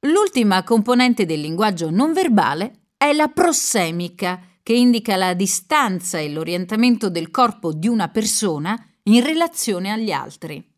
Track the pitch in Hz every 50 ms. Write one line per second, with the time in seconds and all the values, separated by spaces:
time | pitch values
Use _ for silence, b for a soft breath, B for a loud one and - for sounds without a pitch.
0 | - 277 320 392 427 392 - 269 233 208 190 190 185 - 233 214 208 233 247 247
1 | 254 254 240 - 208 165 160 151 147 151 160 170 214 214 202 165 170 160 160 190
2 | 262 311 330 370 370 330 233 208 160 120 143 156 190 247 - _ _ _ _ _
3 | 285 294 294 302 302 302 302 - 359 349 311 - - - - 226 180 165 165 175
4 | 175 170 175 - 202 180 180 180 b b b b b - 226 240 247 247 240 233
5 | 214 - 202 185 190 185 180 175 196 185 - - - _ - 302 269 208 185 180
6 | 175 - - 170 151 147 147 156 160 160 175 175 185 175 214 220 233 247 240 220
7 | - 202 175 170 165 160 - - 254 233 202 - - 165 156 156 160 226 240 220
8 | 190 160 - 226 214 214 - - 214 202 160 147 147 175 214 226 B B B B
9 | _ 202 208 240 247 294 320 320 339 330 330 - - - 202 175 185 190 214 220
10 | 226 214 170 135 135 - - - - 160 151 143 170 _ _